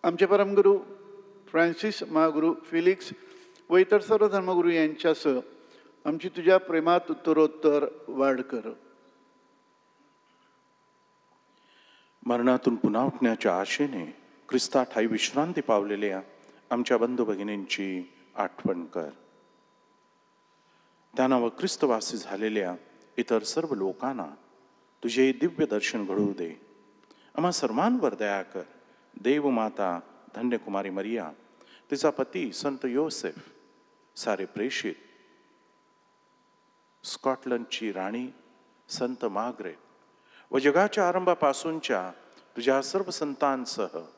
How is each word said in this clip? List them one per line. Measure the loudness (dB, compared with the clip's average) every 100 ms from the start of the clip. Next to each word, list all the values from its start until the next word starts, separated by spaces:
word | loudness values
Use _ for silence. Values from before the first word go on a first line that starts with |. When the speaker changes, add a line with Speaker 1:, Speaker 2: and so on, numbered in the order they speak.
Speaker 1:
आमचे | 0 2 4
परमगुरू | 4 6 6 6 6 0 -18 -20 -20 -20 -20 -4
फ्रान्सिस, | 2 2 2 -4 -4
महागुरू | -2 2 2 4 0 0
फिलिक्स | -2 2 2 2 -6 -16 -18 -20 -20 _ 2
व | 4
इतर | 6 4
सर्व | 4 4 4
धर्मगुरू | 2 2 2 4
यांच्यासह | 4 2 2 0 2 2 0 -4 -20 -20 -20 -20 _
आमची | -6 -4 -6
तुझ्या | 0 4 4
प्रेमात | 4 0 4 2 0
उत्तरोत्तर | -4 2 4 4 4 2 2 -2 -6 -8
वाढ | 0 0 0
कर. | -4 -8 -8 -14 -20 _ _ _ _ _ _ _ _ _ _ _ _ _ _ _ _ _ _ _ _ _ _ _ _ _ _ _ _ _ _ _ _ _ -2
Speaker 2:
मरणातून | 2 4 4 2 2
पुन्हा | 0 2
उठण्याच्या | 0 2 0 2 0 0
आशेने | -2 -2 -2 -4 -10 -14 _ _ -2
ख्रिस्ता | -2 2 0
ठाई | 2 0 0
विश्रांती | 0 -2 -2 -2 -2
पावलेल्या | 2 2 2 -2 -2 -4 -10 -20 -20 -20 _
आमच्या | -4 2 2
बंधू | 2 0
भगिनींची | -2 -2 -4 -6 -6 -6 -4 -6 -10 _ _ -6
आठवण | -6 -4 -4 -4
कर. | -6 -8 -8 -12 _ _ _ _ _ _ _ _ _ _ _ _ _ _ _ _ _ _ _ 0
त्यांना | 2 2
व | 0
ख्रिस्तवासी | -2 -6 0 0 0 -2 -8
झालेल्या | -8 -6 -2 -2 -4 -8 -14 _ _ -8
इतर | 0 0
सर्व | 0 -4 -4
लोकांना | -2 -4 -4 -8 -6 -10 -14 _ _ _ _ _ _
तुझे | -2 4 4
दिव्य | 4 -2 0 0
दर्शन | 0 -2 -4
घडवू | -2 0 0
दे. | -2 -8 -10 -20 _ _ _ _ _ _
आम्हा | -2 -2
सर्वांवर | 0 -2 2 2 2 0
दया | 0 -2 -2
कर. | -4 -10 -12 -18 _ _ _ -4
देवमाता | 0 2 2 2 0 -2 -2 -2 -8 -20 -20 -6
धन्यकुमारी | -2 -2 -4 -6 -4
मरिया, | -6 -6 -6 -8 -14 _ _ -20 -20 _
तिचा | 0 0
पती | 0 -6 -4 -6
संत | -4 -6 -4
योसेफ, | -2 -2 -2 -4 -8 -10 -20 -20 _ _ _ _ _ -8
सारे | -4 -4
प्रेषित, | -4 -4 -4 -2 -6 -8 -18 _ _ _ _ _ _ _ _ _ _ _ _ _ _ _ _ _ _ _
स्कॉटलंडची | -14 -6 -4 -4 -4 -6 -4 -8 -6
राणी | -6 -6 -6 -10 -14 _ _ _ _ _
संत | -6 -6 -4
मार्गरेट | -4 -2 -6 -8 -12 -14 _ _ _ _ _ -20 _
व | 2
जगाच्या | 4 4 2 2 0
आरंभापासूनच्या | 2 0 2 0 0 -4 -6 -2 -4 -4 -12 -20 -20 _ -2
तुझ्या | 2 2
सर्व | 0 -4 -4
संतांसह | -6 -6 0 0 0 -6 -6 -6 -8 -14